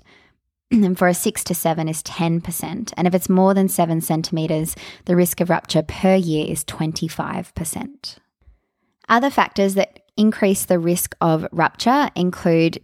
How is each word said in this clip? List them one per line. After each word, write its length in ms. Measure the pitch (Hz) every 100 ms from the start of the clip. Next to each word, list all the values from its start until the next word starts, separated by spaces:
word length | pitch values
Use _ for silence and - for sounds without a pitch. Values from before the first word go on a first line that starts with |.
| _
<clears throat> 40 | _ _ _ _ _ -
And 280 | 226 190 185
for 100 | 180
a 60 | 175
six 280 | - - -
to 100 | 175
seven 320 | 165 160 160
is 160 | 160
ten 360 | - - 165 170
percent. 540 | 175 170 156 160 220 -
And 120 | 180
if 80 | 180
it's 140 | -
more 260 | 185 190 196
than 140 | 190
seven 320 | 190 165 160
centimeters, 760 | 165 160 165 165 160 156 160 - - - -
the 100 | 175
risk 240 | 175 -
of 80 | 175
rupture 320 | 165 - 156
per 320 | 151 - 190
year 320 | 190 170 151 156
is 160 | 160 -
twenty-five 920 | - 156 160 165 - 151 - 180 -
percent. 600 | 165 185 269 285 - - _ _ _ _ _ _ _ _ -
Other 200 | 233 277
factors 460 | - 190 - 196 196
that 260 | - _ _ -
increase 480 | 214 - 196 196 -
the 140 | 180
risk 360 | 165 175 - -
of 260 | 170 160 175
rupture 580 | 170 160 - 226 277 277 -
include 640 | 180 - 180 165 165 -